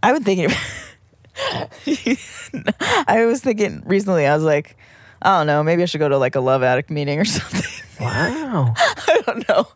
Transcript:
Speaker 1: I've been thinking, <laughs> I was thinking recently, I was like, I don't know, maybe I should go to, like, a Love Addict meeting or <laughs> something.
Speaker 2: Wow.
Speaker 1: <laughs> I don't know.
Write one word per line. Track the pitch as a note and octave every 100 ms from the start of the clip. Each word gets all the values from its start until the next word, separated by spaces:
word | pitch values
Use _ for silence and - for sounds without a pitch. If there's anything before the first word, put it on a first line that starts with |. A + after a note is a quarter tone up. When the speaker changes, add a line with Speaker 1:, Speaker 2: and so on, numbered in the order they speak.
Speaker 1:
I've | G#3 D4
been |
thinking, | G#3+ F#3+ D#3+
<laughs> | - - - - - _ _ - - C5+ - - - - D4 - B3+ - - - B3+ - - - A#4 D4
I | A3+ A#3
was | B3
thinking | C4 G#3+ G#3 D3+
recently, | B2 G3 G3+ F3+ C#3+
I |
was | D3+
like, | D#3+ D3 D3+ - - - - -
I | - F#3+
don't | D3+
know, | D3
maybe | D3+ E3+
I | F3
should | D#3
go | D3+
to, | C#3
like, | B2+
a | C3+
Love | B2+ C3
Addict | B2+ B2+ B2+
meeting | D3+ C#3+ C#3+
or |
<laughs> | G#3 -
something. | - F#3+ - - - -
Speaker 2:
Wow. | A#2 A2 E3+ C4+ D4+ G#3 B2+
Speaker 1:
<laughs> | A2+ - - -
I | D#4+ -
don't | A#3 -
know. | G#3 A#3+